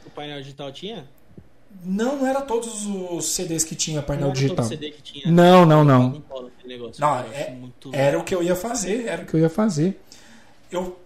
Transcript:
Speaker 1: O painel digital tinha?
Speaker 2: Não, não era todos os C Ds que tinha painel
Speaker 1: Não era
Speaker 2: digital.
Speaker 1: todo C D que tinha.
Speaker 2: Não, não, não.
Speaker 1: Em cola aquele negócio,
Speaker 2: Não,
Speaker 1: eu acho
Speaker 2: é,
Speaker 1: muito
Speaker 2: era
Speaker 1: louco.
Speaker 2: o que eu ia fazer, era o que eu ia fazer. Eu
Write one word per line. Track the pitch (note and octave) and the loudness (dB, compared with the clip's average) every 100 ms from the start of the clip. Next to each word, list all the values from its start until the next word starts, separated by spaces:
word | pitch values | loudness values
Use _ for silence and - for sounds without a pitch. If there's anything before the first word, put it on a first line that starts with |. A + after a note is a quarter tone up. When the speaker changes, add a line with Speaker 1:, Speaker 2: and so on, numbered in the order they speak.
| - | -20
Speaker 1:
O | |
painel | - D3 C#3+ | -16 -12 -12
digital | C#3 C3+ C#3+ | -14 -14 -14
tinha? | C3+ F#3+ A3 C3+ - - - - - - G3 | -12 -14 -14 -18 -20 -20 -20 -20 -20 -20 -14
Speaker 2:
Não, | F3+ G3 A#3+ C#4+ | -4 -2 0 0
não | C4 | 0
era | C4+ | 0
todos | C4+ A3+ A3+ G#3 G#3 | -2 -4 -4 -8 -6
os | G3 F3+ E3+ - | -6 -6 -6 -4
C | - | -4
Ds | F3 E3 | -4 -4
que | - | -4
tinha | D#3 - D#3 | -6 -6 -6
painel | C#3 C#3+ C#3 | -4 -2 -2
Speaker 1:
Não | |
era | C3 | 0
Speaker 2:
digital. | C3+ E3 | 0 0
Speaker 1:
todo | A#2 | -4
C | A#2 | -6
D | D3+ | -12
que | - | -14
tinha. | - D3 C#3 | -20 -6 2
Speaker 2:
Não, | E3+ F3 F#3 F3 | 6 8 10 8
não, | D3+ | 8
não. | D3 C3 B2+ C#3 | 8 6 4 0
Speaker 1:
Em | |
cola | - C3 B2 - | -12 -14 -16 -18
aquele | B2 B2 | -18 -14
negócio, | A#2 A2+ | -14 -2
Speaker 2:
Não, | D3 | 0
Speaker 1:
eu | C3 | 0
acho | A#2+ | -4
Speaker 2:
é, | - D3 | -10 -10
Speaker 1:
muito | B2+ B2+ - C#3 | -12 -18 -18 -8
Speaker 2:
era | C#3 C#3 | 0 0
Speaker 1:
louco. | E3 | 0
Speaker 2:
o | |
que | E3+ | -2
eu | F#3 | -2
ia | E3+ | 0
fazer, | F3+ A#3 B3 F3+ A3+ A3+ | -2 -2 -6 -4 -4 -4
era | E3+ | -8
o | - | -2
que | |
eu | D#3+ | 2
ia | D#3+ | 2
fazer. | D#3+ A3 D3+ E3+ G3 - - - - - - - | 2 0 0 -2 -2 -12 -20 -20 -20 -20 -20 -12
Eu | E3+ F#3 - | -8 -8 -10